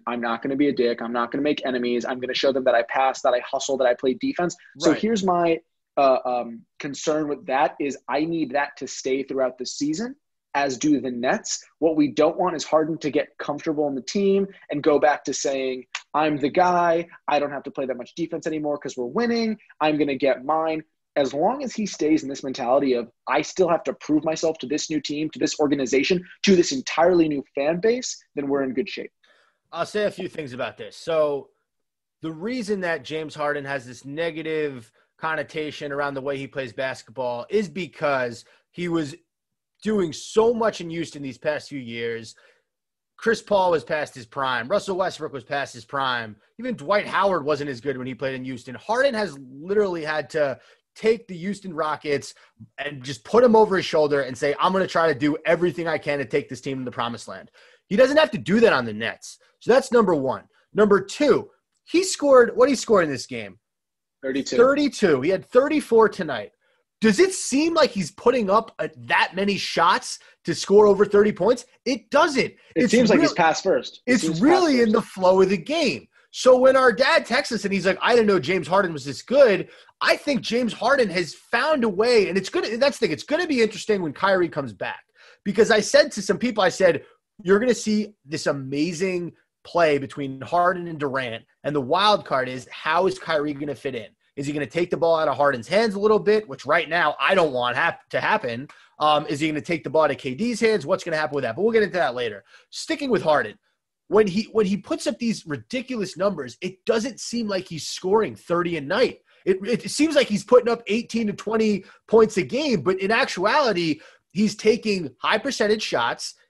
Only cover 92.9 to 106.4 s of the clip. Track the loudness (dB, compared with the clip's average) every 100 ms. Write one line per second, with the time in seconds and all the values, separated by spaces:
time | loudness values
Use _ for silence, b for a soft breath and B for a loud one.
92.9 | 0 0 -2 -2 -2 -2 -6 -8 -6 -8
93.9 | -8 -12 _ _ -10 -6 -4 -4 -2 -2
94.9 | 0 2 2 2 2 0 0 -2 0 0
95.9 | 0 2 2 2 0 0 -10 -2 0 0
96.9 | 0 0 0 0 2 2 0 -2 0 -2
97.9 | -4 _ -4 0 -2 -2 -8 -10 B B
98.9 | B 2 2 0 -4 -2 -4 -4 -4 -2
99.9 | 2 2 0 -6 -4 -4 0 0 0 0
100.9 | -4 -2 -4 -2 -2 -4 -2 0 2 0
101.9 | 0 -2 -2 -6 -6 b b b -14 -8
102.9 | -6 -2 0 2 2 0 -8 _ _ _
103.9 | _ 0 2 2 0 -2 0 0 0 -4
104.9 | -6 -4 -4 -4 -4 -6 -10 -8 -10 -6
105.9 | -6 -6 -2 -2 -2